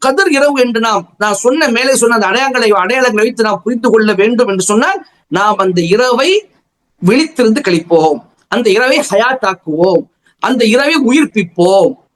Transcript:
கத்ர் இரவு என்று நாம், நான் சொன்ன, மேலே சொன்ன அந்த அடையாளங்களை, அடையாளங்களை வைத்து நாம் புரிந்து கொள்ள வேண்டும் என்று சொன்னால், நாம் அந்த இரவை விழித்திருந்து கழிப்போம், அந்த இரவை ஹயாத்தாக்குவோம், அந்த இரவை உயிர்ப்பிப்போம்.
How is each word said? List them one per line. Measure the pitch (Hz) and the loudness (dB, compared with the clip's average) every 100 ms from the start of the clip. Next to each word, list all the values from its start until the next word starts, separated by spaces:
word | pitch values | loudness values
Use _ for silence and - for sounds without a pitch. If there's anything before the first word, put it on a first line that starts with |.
| 262 | -2
கத்ர் | 285 381 | 0 0
இரவு | 277 294 277 | 2 0 0
என்று | 247 226 | 0 0
நாம், | 226 202 175 - | -2 -2 -6 -6
நான் | 208 | -4
சொன்ன, | 202 240 302 294 | -2 -2 0 0
மேலே | 233 262 262 | 0 0 0
சொன்ன | 233 233 | 0 0
அந்த | 190 | 0
அடையாளங்களை, | 233 269 254 226 | 0 -2 0 0
அடையாளங்களை | 202 185 254 254 | 0 0 0 0
வைத்து | 208 226 - | 0 -2 0
நாம் | 214 196 | -2 -2
புரிந்து | 214 247 226 | -4 -4 0
கொள்ள | 220 214 | 2 2
வேண்டும் | 196 214 240 240 | 2 0 0 0
என்று | 190 | -2
சொன்னால், | 185 208 311 392 - _ - | -2 0 0 -2 -8 _ -6
நாம் | 170 208 202 | -2 0 0
அந்த | 190 175 | -2 -2
இரவை | 170 208 254 247 294 403 - _ _ _ _ - 175 | 0 0 0 0 0 -2 -4 _ _ _ _ -4 0
விழித்திருந்து | 247 320 - 226 214 | 2 0 0 0 0
கழிப்போம், | 185 170 165 165 156 131 - _ - | 0 -2 0 2 2 -2 -8 _ -8
அந்த | 226 214 | -2 0
இரவை | 196 254 302 - | 0 0 0 0
ஹயாத்தாக்குவோம், | 202 240 254 196 185 - 151 180 - - _ _ _ | 0 0 -2 -4 -6 -6 -2 0 0 -4 _ _ _
அந்த | 214 254 226 | -4 0 0
இரவை | 240 285 320 | 2 0 0
உயிர்ப்பிப்போம். | 233 285 294 214 170 - 175 196 170 - _ | 0 0 0 -2 -4 0 2 2 2 -2 _